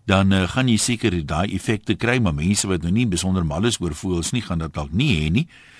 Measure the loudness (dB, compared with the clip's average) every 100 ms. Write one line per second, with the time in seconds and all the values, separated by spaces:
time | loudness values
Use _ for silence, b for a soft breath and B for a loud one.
0 | 2 4 4 4 2 2 2 2 2 0
1 | 0 0 -2 -2 -2 -2 -2 -2 -2 -2
2 | 0 2 2 0 0 0 0 -2 0 0
3 | 0 0 0 0 0 0 -2 -2 -4 -4
4 | -2 -2 -2 -4 -4 -4 -6 -6 -4 0
5 | 0 0 0 0 -2 B B B